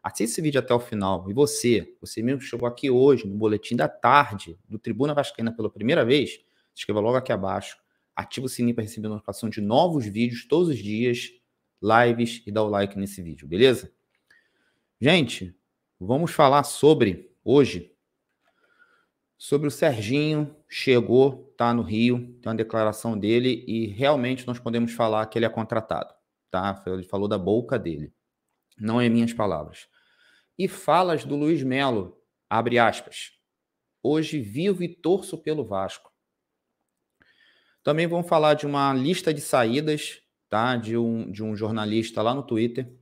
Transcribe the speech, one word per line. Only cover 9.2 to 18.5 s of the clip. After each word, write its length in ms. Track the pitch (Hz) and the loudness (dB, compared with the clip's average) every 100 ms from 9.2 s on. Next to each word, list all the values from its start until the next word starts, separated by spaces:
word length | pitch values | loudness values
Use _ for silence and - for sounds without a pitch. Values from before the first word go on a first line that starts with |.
| - 101 113 | -10 -8 -8
de 120 | - | -4
novos 460 | 101 123 180 160 107 | 0 2 2 0 -4
vídeos 400 | 101 120 120 - | -2 -2 -4 -2
todos 220 | 160 180 | 0 2
os 100 | 127 | -2
dias, 540 | 101 107 123 120 - _ _ _ _ _ | -4 -2 -2 -2 -6 _ _ _ _ _
lives 580 | 101 113 120 117 117 - - | 4 6 6 2 -2 -4 -6
e 60 | |
dá 100 | 104 | -2
o 60 | 107 | 0
like 280 | 101 101 98 | 0 -2 -4
nesse 240 | 98 98 | -8 -10
vídeo, 280 | 85 71 71 | -12 -14 -6
beleza? 440 | 87 131 113 - _ _ _ _ _ _ _ _ _ _ _ | 4 4 4 -4 _ _ _ _ _ _ _ _ _ _ _
Gente, 580 | 139 180 123 - 90 - _ _ _ _ | 4 4 2 -4 -12 -14 _ _ _ _
vamos 320 | 92 131 - | -2 0 0
falar 320 | - 143 143 | 4 6 6
sobre, 680 | 139 - 143 156 113 87 - _ | 2 4 4 6 4 0 -10 _
hoje, 480 | - 139 123 90 80 _ _ _ _ _ _ | 2 4 4 0 -12 _ _ _ _ _ _